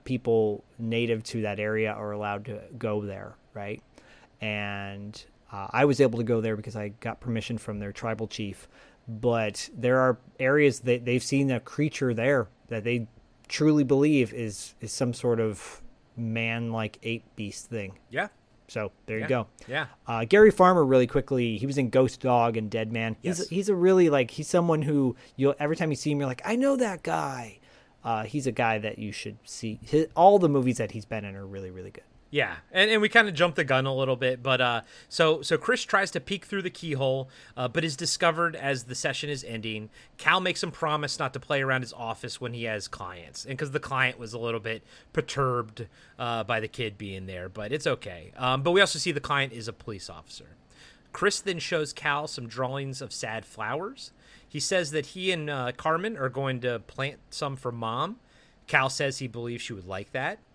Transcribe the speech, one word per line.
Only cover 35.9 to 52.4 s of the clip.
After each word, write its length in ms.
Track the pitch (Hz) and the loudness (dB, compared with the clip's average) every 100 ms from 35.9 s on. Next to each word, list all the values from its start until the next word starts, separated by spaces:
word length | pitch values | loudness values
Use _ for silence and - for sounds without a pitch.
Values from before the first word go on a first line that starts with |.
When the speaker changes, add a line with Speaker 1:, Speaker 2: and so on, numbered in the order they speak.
| 202 196 | 2 2
Speaker 2:
to 60 | 165 | -4
peek 260 | - 196 - | -6 -8 -6
through 160 | 196 | -6
the 80 | 180 | -6
keyhole, 580 | - 170 135 135 131 131 - - - | -8 -6 -2 0 -2 -4 -14 -18 -6
uh, 100 | 127 | -2
but 160 | 165 | -2
is 100 | 160 | -2
discovered 600 | 135 - - 170 160 170 156 | -4 -4 2 2 2 -2 -2
as 280 | 139 135 | -4 -4
the 100 | 117 | -6
session 340 | 127 151 131 147 | -6 -4 -4 -6
is 160 | 139 | -8
ending. 460 | 123 113 110 107 107 - - - | -8 -8 -6 -8 -10 -18 -20 0
Cal 240 | - 180 | 2 4
makes 220 | 185 - | 2 -4
him 80 | 180 | -6
promise 480 | - 160 151 147 - | -4 -2 0 -2 -4
not 160 | 135 | -6
to 60 | 135 | -6
play 200 | - 143 | -4 -2
around 220 | 135 131 | 0 0
his 100 | 120 | -2
office 480 | - 113 113 123 - | -8 -8 -8 -10 -10
when 140 | 123 | -10
he 100 | 117 | -6
has 240 | 117 107 - | -6 -6 -8
clients, 560 | - 92 90 80 - | -10 -12 -12 -16 -16
and 140 | - 135 | -10 -6
'cause 140 | 151 | -4
the 60 | 135 | -4
client 380 | - 135 127 123 | -4 0 0 0
was 140 | 117 | -12
a 60 | 117 | -6
little 220 | 117 113 | -4 -4
bit 220 | 110 110 - - _ | -6 -8 -10 -20 _
perturbed, 720 | - 147 - 135 123 110 107 110 - - - | -4 -4 -2 0 0 -4 -10 -14 -16 -20 -8
uh, 240 | 120 117 | -4 -4
by 160 | 107 113 | -2 -2
the 100 | 110 | -2
kid 280 | - 113 98 | -6 -8 -8
being 300 | 101 95 95 | -10 -10 -10
there, 240 | 92 92 | -10 -10
but 200 | 101 104 | -10 -6
it's 160 | 147 156 | -4 -2
okay. 460 | 123 101 87 92 - | -4 -6 -14 -18 -6
Um, 240 | 127 131 | -2 0
but 80 | 147 | 4
we 100 | 180 | 6
also 180 | 190 151 | 4 2
see 140 | 175 | -2
the 80 | 147 | -4
client 320 | - 143 135 | -2 0 -2
is 160 | 117 110 | -6 -12
a 40 | |
police 340 | - - 101 - | -12 -12 -12 -12
officer. 480 | 87 - - - - _ - - - _ | -16 -18 -20 -20 -20 _ -20 -20 -20 _
Chris 260 | - 190 - | -2 -2 0
then 200 | 196 170 | -6 -6
shows 340 | - 170 151 | -4 -4 -4
Cal 340 | - 151 143 151 | -4 -2 -2 -4
some 200 | - | -10